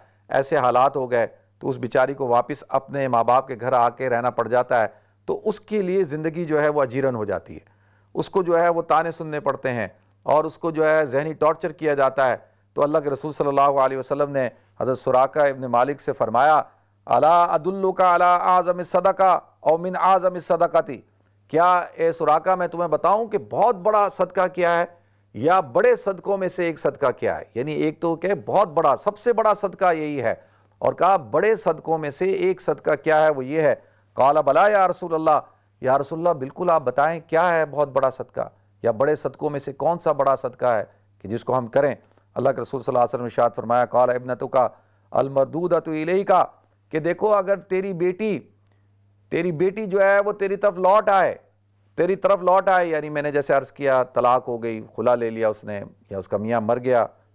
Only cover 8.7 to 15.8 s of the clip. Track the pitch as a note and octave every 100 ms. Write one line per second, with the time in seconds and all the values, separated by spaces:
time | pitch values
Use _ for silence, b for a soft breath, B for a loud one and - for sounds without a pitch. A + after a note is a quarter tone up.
8.7 | E3+ E3 D#3 E3 D#3+ D#3+ D3+ C#3 C3+ C#3
9.7 | A#2+ G2 b b _ - C#3+ D#3 - E3+
10.7 | D#3 D#3 D#3 D3 C3 D#3 D3+ D3+ D#3+ F3
11.7 | D3 D#3 C#3+ C3+ C3 C3 A2 b b _
12.7 | - D3 D#3 D3 C3+ D#3 C#3+ D3+ C#3 C#3+
13.7 | C#3 C3 C3+ B2 C#3+ C#3+ C#3 B2 b b
14.7 | - A#2 B2+ - B2+ C3+ D#3 C#3+ C3 B2+
15.7 | A#2+